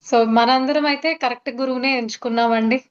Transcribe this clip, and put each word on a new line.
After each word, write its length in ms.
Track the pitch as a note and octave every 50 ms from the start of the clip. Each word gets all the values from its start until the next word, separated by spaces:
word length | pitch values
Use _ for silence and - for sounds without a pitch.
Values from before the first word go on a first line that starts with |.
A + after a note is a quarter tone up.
| _ -
So, 80 | B3+ A#3 A3+ A3+ A3+
మనందరం 480 | A#3 A#3 A#3 C4 C4 C4 C4 D4 D4+ D4 D4
అయితే 180 | C#4+ C#4 - D#4+ E4 D#4+ D4+
కరెక్ట్ 260 | B3 A#3+ A#3+ _ C#4 A#3+ A#3+
గురువునే 280 | C4+ C4 B3+ B3+ B3 C4+ C4+ B3+
ఎంచుకున్నామండి 760 | A#3 A3 - - - B3 A3+ A#3 A#3 A#3 A3+ A3+ A3 A3+ A#3+ C4 - _